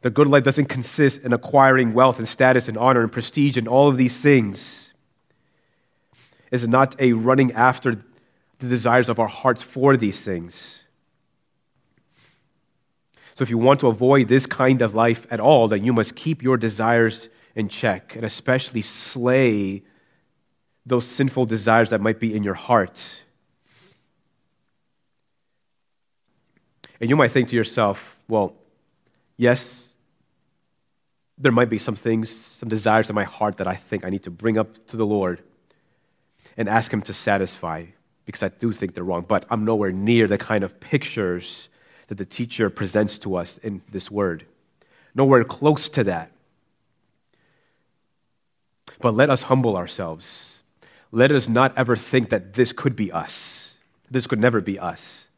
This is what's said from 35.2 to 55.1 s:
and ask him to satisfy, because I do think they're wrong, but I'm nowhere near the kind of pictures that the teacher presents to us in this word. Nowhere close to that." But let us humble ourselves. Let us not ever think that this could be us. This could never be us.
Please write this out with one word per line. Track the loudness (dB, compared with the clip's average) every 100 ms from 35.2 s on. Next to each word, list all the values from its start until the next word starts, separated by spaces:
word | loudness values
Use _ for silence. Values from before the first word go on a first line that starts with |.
| -2 -6 _ _ _ _ _ _ _ _ _ _ _ -10
and | -2
ask | -2 -2
him | -8
to | -8
satisfy, | -8 -2 -2 -2 -8 -10 -10 -14 _ _ _ -20
because | -8
I | -8
do | -6 -6
think | -6 -8
they're | -8
wrong, | -8 -8 -2
but | -4 -2
I'm | -4
nowhere | -2 -2 -2
near | -4 2 2 4
the | 0
kind | -2 -4
of | -4 _
pictures | -4 -4 -4 -6 -6 -6 -10 -20 -20 _ _ _ _
that | -14
the |
teacher | -14 -10 -10 -2 -4
presents | -2 -4 0 -2 -4
to | -8 -6
us | -8 -12
in | -12 -12 _
this | -14 -10
word. | -4 -4 -4 -12 _ _ _ _ _ _
Nowhere | 0 4 4
close | 4 0 0 0 -2
to | -2
that." | -2 -4 -10 _ _ _ _ _ _ _ _ _ _ _ _ _ _ _ _ _ _ _ _ _ _ _ _ _ _ -4
But | -2
let | 2 2
us | 2
humble | 2 0 2 -2
ourselves. | -6 -10 -10 -10 -16 -20 -20 -20 _ _ _ _ _
Let | 2 4
us | 4 0
not | 2 2 2
ever | -2 -2
think | 0 -2 0
that | -4 -4
this | 0 0
could | 0 -6 -4
be | -6
us. | -6 -8 -12 -14 -16 -20 _ _ _ _
This | -6 -4
could | 0
never | 2 2
be | -4 -8
us. | -8 -12 -18